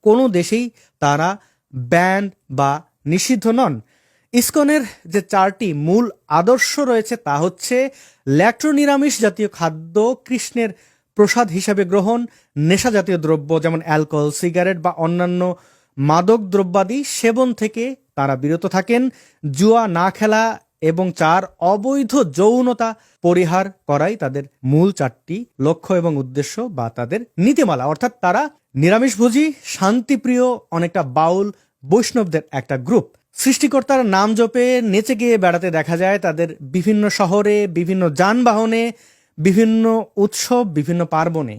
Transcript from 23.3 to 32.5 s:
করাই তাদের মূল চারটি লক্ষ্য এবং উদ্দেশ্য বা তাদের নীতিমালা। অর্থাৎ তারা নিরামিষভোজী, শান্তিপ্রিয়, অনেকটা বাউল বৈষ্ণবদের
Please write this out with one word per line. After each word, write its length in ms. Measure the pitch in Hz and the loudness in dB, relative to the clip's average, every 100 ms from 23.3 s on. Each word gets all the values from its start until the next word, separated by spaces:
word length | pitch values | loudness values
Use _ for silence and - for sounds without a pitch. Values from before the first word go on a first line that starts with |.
| 175 175 180 196 - - | 2 2 0 -2 -8 -4
করাই 240 | 143 156 - | 0 0 -2
তাদের 200 | 139 135 139 _ 127 | -6 -6 -10 _ 0
মূল 180 | 147 190 190 | 2 2 0
চারটি 380 | 135 - _ 185 240 _ 139 | -4 -6 _ -10 -10 _ -2
লক্ষ্য 260 | 165 - 185 | -2 -2 -2
এবং 100 | 170 147 | 0 -4
উদ্দেশ্য 320 | 127 131 139 - 240 147 | -4 -6 -6 -8 -8 -6
বা 80 | 117 - | -8 -8
তাদের 220 | 120 196 240 - 196 | -6 -6 -8 -2 0
নীতিমালা। 380 | 302 240 139 135 | 2 2 0 -2
অর্থাৎ 200 | 156 - - 180 | -2 -4 -2 0
তারা 160 | 202 294 _ _ 131 | 0 -2 _ _ 0
নিরামিষভোজী, 640 | 160 214 262 196 240 240 311 277 - - | 4 4 2 2 2 2 0 -2 -14 -2
শান্তিপ্রিয়, 720 | 190 240 226 269 240 247 254 240 _ 165 | 0 0 0 -2 0 0 0 -2 _ -4
অনেকটা 260 | 170 190 143 127 | -2 -2 -2 0
বাউল 300 | 160 185 202 - _ _ | 2 0 -2 -8 _ _
বৈষ্ণবদের 600 | 131 202 233 247 196 156 - | 0 2 2 -2 -2 -4 -4